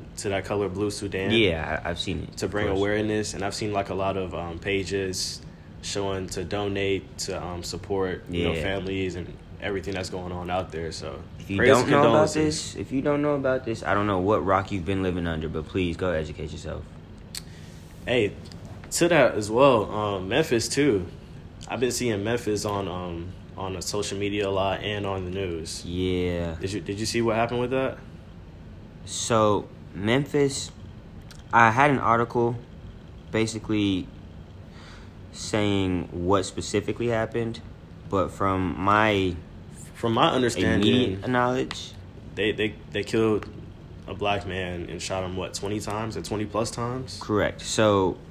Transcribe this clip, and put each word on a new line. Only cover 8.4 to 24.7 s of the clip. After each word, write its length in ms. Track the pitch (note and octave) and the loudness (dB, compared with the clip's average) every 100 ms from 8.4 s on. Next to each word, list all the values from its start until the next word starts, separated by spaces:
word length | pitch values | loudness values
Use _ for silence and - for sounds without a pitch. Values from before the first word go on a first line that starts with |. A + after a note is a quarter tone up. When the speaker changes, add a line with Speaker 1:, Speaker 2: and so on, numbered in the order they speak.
Speaker 1:
know, 80 | E2+ | 0
Speaker 2:
Yeah. 100 | E2 | 0
Speaker 1:
families 520 | G2 G2 F#2 F#2+ F#2 | -2 -2 -2 -2 -2
and 120 | F2 E2 - - F2+ | -4 -8 -12 -16 -10
everything 320 | G2+ G2 F#2 | -4 -4 -4
that's 160 | F#2+ F#2 | -6 -4
going 220 | F#2+ F2+ | -6 -6
on 180 | F2+ F2+ | -6 -2
out 200 | F#2 F2+ | -2 -2
there. 220 | D#2 E2 | -6 -6
So, 260 | - C#2+ C#2 - - | -6 -8 -10 -12 -14
Speaker 2:
If 80 | - | -4
you 80 | G2 | 4
Speaker 1:
prayers 140 | B2 | 8
Speaker 2:
don't 120 | B2 | 8
Speaker 1:
and 60 | A#2+ | 8
Speaker 2:
know 40 | C#3+ | 8
about 60 | A#2+ | 8
Speaker 1:
condolences. 680 | C3 - D#3 D3+ D#3 - | 8 6 4 2 0 -6
Speaker 2:
this, 20 | - | -8
if 160 | - | -2
you 80 | C3 | 0
don't 220 | C#3+ D3 | 2 2
know 120 | D3 C#3+ | 2 2
about 280 | C3+ C3 | 2 0
this, 180 | A2+ A2 | -2 -4
I 120 | - | 0
don't 120 | G2+ G#2 | 2 4
know 120 | F#2 | 4
what 260 | F#2+ G2+ | 4 4
rock 260 | F2 F#2+ G2 | 6 4 2
you've 140 | G2 | -4
been 180 | D#2+ F#2+ | -2 0
living 240 | F#2+ F2 E2+ | 0 0 -2
under, 220 | D#2+ D#2+ | -2 -4
but 180 | D#2+ D2 | -4 -2
please 300 | G2 F2 E2 | 0 0 0
go 140 | F#2 | 0
educate 420 | D#2+ D#2 D#2 D#2 | 0 -2 -6 -8
yourself. 300 | D#2+ - D#2 - - - - - - - - - - - - | -8 -8 -10 -10 -16 -16 -16 -12 -12 -12 -16 -16 -16 -18 -10
Speaker 1:
Hey, 280 | - B2 G2+ - - - - - - | 0 2 2 -2 -14 -14 -14 -14 -6
to 160 | - E3+ | 2 4
that 260 | D#3+ A#2+ | 6 6
as 160 | G#2+ G#2 | 4 2
well, 400 | A2+ C#3 A#2 F#2+ | 6 8 8 2
um, 360 | G#2+ G#2 G2 F#2 | 0 0 -2 0
Memphis 400 | B2+ D#3 A#2 - | 2 4 2 2
too. 380 | C#3 C#3+ G2+ F2 - - - - - - | 4 4 4 0 -10 -16 -16 -16 -16 -8
I've 120 | G#2+ | -2
been 120 | B2 | 0
seeing 320 | - B2 G2+ | 0 0 0
Memphis 400 | G#2 A#2+ G#2 G#2 | 0 -2 0 -2
on, 240 | G#2 G2+ F#2+ | 0 -2 -2
um, 400 | F2+ F2+ E2+ F2 - - - | -4 -6 -6 -8 -12 -14 -8
on 180 | F#2+ | -6
the 80 | F#2 | -6
social 360 | - G#2 G2+ G2 | -4 -4 -4 -4
media 300 | G2+ G#2 G2 | -2 0 0
a 20 | |
lot 300 | G2 G2 | 2 0